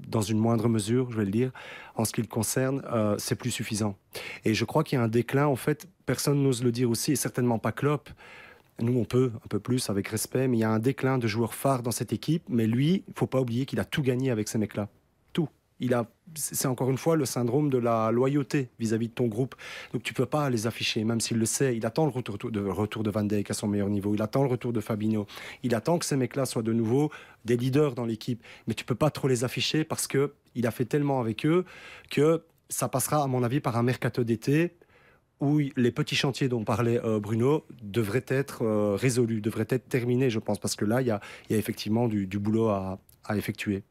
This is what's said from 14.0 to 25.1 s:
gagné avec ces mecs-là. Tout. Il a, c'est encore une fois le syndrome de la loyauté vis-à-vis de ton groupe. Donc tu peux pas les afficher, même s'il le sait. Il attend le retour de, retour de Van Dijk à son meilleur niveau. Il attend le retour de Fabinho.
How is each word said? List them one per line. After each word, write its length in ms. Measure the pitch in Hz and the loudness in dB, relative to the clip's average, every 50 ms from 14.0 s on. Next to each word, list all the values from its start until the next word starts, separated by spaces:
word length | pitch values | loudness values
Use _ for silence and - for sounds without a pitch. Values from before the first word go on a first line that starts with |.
gagné 300 | 135 127 123 127 135 131 | 0 0 0 2 0 0
avec 180 | 120 107 104 - | 0 0 -2 -2
ces 80 | - | -2
mecs-là. 320 | 113 104 101 - 107 104 - - _ _ _ _ _ _ _ | -2 -2 -2 -2 -6 -6 -6 -8 _ _ _ _ _ _ _
Tout. 160 | _ 180 156 - - _ _ _ _ _ | _ -2 -2 -2 -6 _ _ _ _ _
Il 120 | - 123 123 | 0 0 2
a, 140 | 120 117 - _ _ _ - - | 0 0 -2 _ _ _ -16 -10
c'est 320 | 151 - - - - - | -8 -8 -6 -4 -2 -2
encore 220 | 139 127 - 135 127 | -2 0 0 0 0
une 80 | 135 | 0
fois 180 | 123 - 165 165 | 2 2 2 2
le 80 | 160 135 | 2 2
syndrome 460 | - - 131 120 120 117 147 151 147 | 0 0 0 0 2 2 2 2 2
de 80 | 131 | 2
la 340 | 123 117 117 117 113 110 110 | 2 2 2 2 2 2 2
loyauté 560 | 113 120 131 139 143 147 135 - - 147 127 120 - - | 4 2 2 4 2 0 0 0 0 -2 -2 -2 -6 -4
vis-à-vis 280 | 117 107 113 110 117 | -2 0 0 0 0
de 60 | 110 - | -2 -2
ton 140 | - 127 | -2 -2
groupe. 280 | 117 101 113 135 - - - - - - - - - - | 0 0 -2 -2 -4 -4 -12 -16 -16 -14 -14 -12 -8 -8
Donc 100 | 120 - | -6 -6
tu 100 | - - | -4 -2
peux 120 | - 127 | -2 -2
pas 240 | - - 151 147 135 | 0 0 0 0 0
les 180 | 123 113 104 | 0 0 -2
afficher, 380 | 117 - - - - - 117 107 | -2 -4 -2 -4 -2 -2 0 0
même 160 | 110 117 113 | 0 0 0
s'il 160 | - - 117 | -2 0 0
le 80 | 113 113 | 0 0
sait. 320 | 117 - - 139 131 120 | 0 0 0 0 0 0
Il 80 | 113 113 | 0 -2
attend 180 | 113 - - 160 | -2 0 2 2
le 80 | 147 | 2
retour 260 | 113 127 117 - 101 | 0 -2 -6 -6 -8
de, 220 | - - 120 113 101 | -8 -8 -4 -2 -2
retour 420 | 101 98 87 95 107 104 - 110 | -2 0 0 0 -2 -2 -2 -2
de 80 | 104 107 | -2 -2
Van 140 | 95 110 107 | 0 0 0
Dijk 260 | 101 104 101 98 - | 0 0 0 -2 -2
à 40 | 104 | -4
son 160 | - - 104 | -4 -2 0
meilleur 180 | 104 101 101 | 0 0 0
niveau. 260 | 101 104 101 95 104 104 | 0 0 0 0 0 0
Il 80 | 104 | 0
attend 220 | 110 107 - 135 139 | -2 0 2 0 2
le 60 | 131 | 2
retour 240 | 123 117 - 123 117 | 0 -2 -2 -2 -4
de 80 | 127 | -2
Fabinho. 440 | - - 117 104 107 110 | -2 -2 -4 -2 0 0